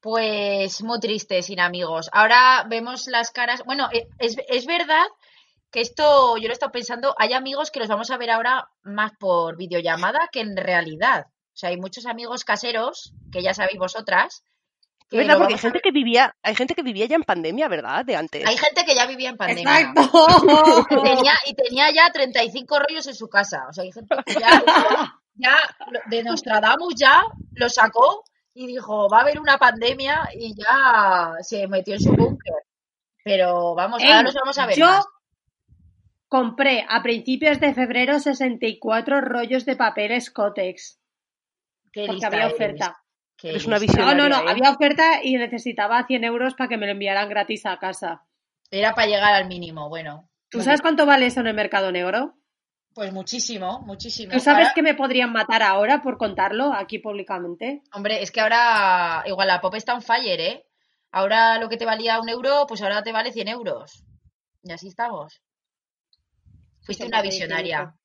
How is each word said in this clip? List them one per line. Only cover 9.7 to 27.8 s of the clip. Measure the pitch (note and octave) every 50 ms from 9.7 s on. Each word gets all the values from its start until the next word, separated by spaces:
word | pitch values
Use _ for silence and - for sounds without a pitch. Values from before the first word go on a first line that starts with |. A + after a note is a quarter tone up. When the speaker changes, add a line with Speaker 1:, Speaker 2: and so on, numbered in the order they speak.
| F3 F3 E3+ E3+ E3 E3 F3 F#3+ A#3 D4 E4+ E4 -
Speaker 1:
que | C4
en | A3 G#3+ G3+
realidad. | F#3 - - F3+ F3 E3+ D#3+ D#3 D#3 G3 B3+ C4 F#3+ B3 _
O | _ _ _ _ _ -
sea, | - F3
hay | F3+
muchos | F3 F#3 F#3+ - B3+ A3+
amigos | B3 A3+ A3+ A#3 A#3 A#3+ B3 -
caseros, | - G#3 G#3 - B3 A#3 A3 A3+ C4 F4 - - - _ - - - -
que | F#3 F3+
ya | F#3 F#3+
sabéis | G#3 G3+ F#3+ G3 F#3+
vosotras, | F#3 F#3 - A3 G#3+ G3+ F#3+ F3+ A3 F4 - - _ _ _ _ _ _ _ _ _ _ _ _ _ _
que | - A3+
Speaker 2:
¿Verdad? | C#4+ D4+ D4+
Speaker 1:
lo | D4
Speaker 2:
Porque | F4 G3 G#3+
hay |
Speaker 1:
vamos | G#3
a | - A#3
Speaker 2:
gente | A#3+ F4
Speaker 1:
ver. | -
Speaker 2:
que | F#4+ C#4
vivía, | D4 C4 A#3 A#3 A#3+ C4+ - - _ _
hay | G#3 A3
gente | - B3 C4 E4+
que | - D#4+
vivía | B3+ A3 F#3+ G#3+
ya | A#3+ D4+
en | E4 D4+
pandemia, | - G3+ F3 D#3+ D#3+ F3+ B3 D#4 D4+
¿verdad? | F#3 D3+ B2 A2 C3 E3+ B3+
De | A#3+ A#3
antes. | D#3 E3 D#3 - D3 -
Speaker 1:
Hay | G#3+ A3+ -
gente | D4+ D4+ C#4+ - -
que | D4+ C#4+
ya | B3 A#3+
vivía | B3+ C4+ B3 B3+ B3+
en | B3
pandemia. | G#3 G#3 F3+ A#3 - - C4+ C#4+ D#4+
Speaker 3:
Exacto. | D#4+ - - D#4 C#4+ C4 - E4+ D#4 D#4+ F4+ E4 C#4 - D4 D#4 D#4 D#4+ D#4+ - - -
Speaker 1:
Y | D4 C4 -
tenía, | - C4+ C4 C4 C#4+ D4 D4+ C#4
y | C#4+ C#4
tenía | - C4 A#3+ B3 B3+ C#4+ D#4 D4+
ya | D#4 E4 E4+ E4
treinta | D#4 C#4 B3+ A#3+ - A3
y | A#3
cinco | F3+ C4+ B3+ - D4 D4
rollos | C#4 D4 D#4+ D#4+ -
en | C#4 B3+
su | - A3 -
casa. | - G3+ G3+ G3 F3 C#3+ C3 B2+
O | D3+
sea, | F3 F3+
hay | F#3 F3+
gente | A#3 A3+ - D#4 C#4 C4+
que | - -
ya, | - A3+ A3+
Speaker 3:
<laughs> | - - - - E4+ E4+ - - - - D4 - - _ _ _ _
Speaker 1:
ya | G#3 B3+ B3+ C#4 D#4 D#4 - - _ - -
lo-, | B3 A#3+ - A3
de | A3+ A#3 A3+
Nostradamus | A#3 E4+ E4 - A#3+ A3 G#3+ G#3+ A3 B3 C#4+ E4+ F4+ D4+
ya | A3 C#4 C4 C#4+ E4 G4 A4+ - - - - -
lo | - - A#3+
sacó | B3 B3+